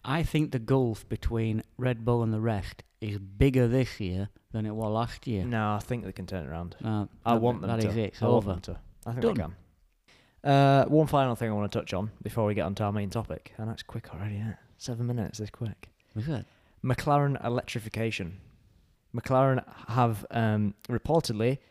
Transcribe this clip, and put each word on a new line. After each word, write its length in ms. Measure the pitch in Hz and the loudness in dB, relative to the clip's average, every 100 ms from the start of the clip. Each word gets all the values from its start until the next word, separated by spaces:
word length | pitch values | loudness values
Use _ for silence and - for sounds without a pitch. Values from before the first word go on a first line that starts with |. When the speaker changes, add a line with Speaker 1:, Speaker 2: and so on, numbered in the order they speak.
Speaker 1:
I 180 | 123 156 | -4 -2
think 300 | 156 156 151 | 0 2 0
the 80 | 131 | -2
gulf 460 | 113 135 123 107 - | 2 2 2 -2 -6
between 540 | - - 113 113 107 - - | -4 -2 0 0 0 -4 -4
Red 280 | 123 117 | -2 0
Bull 180 | 113 120 | 2 2
and 100 | 113 | 2
the 80 | 107 | 2
rest 440 | 113 104 - - - - | 0 -2 -4 -12 -20 -10
is 180 | 107 101 | -8 -6
bigger 480 | 98 101 139 127 120 | -6 2 4 6 4
this 320 | 127 123 - | 4 0 -2
year 300 | 95 92 101 _ _ | -4 -2 -4 _ _
than 140 | 110 107 | -6 -4
it 80 | 107 | -2
was 140 | 107 | -2
last 340 | 110 117 - - | 0 -2 -6 -4
year. 180 | 104 | -2
Speaker 2:
No, 300 | 120 113 107 | -2 0 0
I 60 | 104 | -2
think 240 | - 123 | -4 -6
they 80 | 98 | -6
can 140 | - 90 | -10 -8
turn 200 | 95 69 | -8 -6
it 20 | |
around. 280 | 82 87 - | -8 -8 -6
Speaker 1:
No, 280 | 110 107 101 - 117 | -2 -2 -2 -6 0
Speaker 2:
I 80 | |
Speaker 1:
that, 60 | 117 | 2
Speaker 2:
want 180 | 120 117 | 2 0
them 100 | 98 | -2
Speaker 1:
that 100 | 113 | 0
Speaker 2:
to. 80 | 104 | 0
Speaker 1:
is 80 | 110 | 0
it. 40 | 101 | -4
It's 80 | - | -2
Speaker 2:
I 40 | 117 | 2
want 100 | 120 | 2
Speaker 1:
over. 140 | 101 | 2
Speaker 2:
them 80 | 90 | -4
to. 160 | - - - - | -6 -12 -14 -14
I 60 | 117 | -8
think 120 | 120 | -2
Speaker 1:
Done. 120 | 226 | 0
Speaker 2:
they 80 | 156 | 0
can. 120 | 80 90 - _ _ _ _ _ _ _ | -4 -8 -20 _ _ _ _ _ _ _
Uh, 400 | 143 139 139 139 - | 2 6 8 6 6
one 220 | 151 147 | 4 4
final 260 | 143 131 | 4 2
thing 160 | 117 117 | 0 0
I 20 | |
wanna 140 | 104 104 | 0 0
touch 240 | 110 - | -2 -2
on 200 | 92 107 - | -4 -4 -6
before 240 | - 117 107 | -6 0 0
we 80 | |
get 80 | 101 | 2
on 140 | 85 98 | -2 0
to 80 | |
our 80 | 104 | 0
main 180 | 104 101 | 0 -2
topic, 420 | 117 - - - - | -4 -6 -8 -12 -10
and 100 | 110 | -8
that's 140 | 120 | -8
quick 320 | - 113 - | -10 -12 -12
already, 220 | - 104 101 | -10 -6 -6
isn't 140 | 110 | -6
it? 60 | - _ - | -8 _ -16
Seven 280 | - 117 120 | -10 -4 -2
minutes 320 | 120 95 - | -2 -4 -6
is 100 | 104 | -10
quick. 380 | - 113 - - _ _ | -8 -8 -8 -18 _ _
Speaker 1:
Is 140 | 110 135 | -6 -4
it? 180 | 131 - _ _ - | -4 -6 _ _ -8
Speaker 2:
McLaren 600 | 131 123 151 143 143 135 | -2 0 2 4 4 0
electrification. 960 | 117 120 - 120 107 110 113 110 87 95 - _ _ _ _ _ _ | -2 -2 -4 -8 -6 -4 -4 -4 -8 -10 -18 _ _ _ _ _ _
McLaren 500 | 120 - 131 135 127 - - - | -8 2 4 6 4 -2 -16 -4
have, 360 | 123 117 104 - | 2 2 2 -4
um, 440 | 117 113 107 107 - - | 0 2 2 0 -2 -4
reportedly 680 | 120 - 165 - 107 117 139 _ | -4 2 2 2 0 0 0 _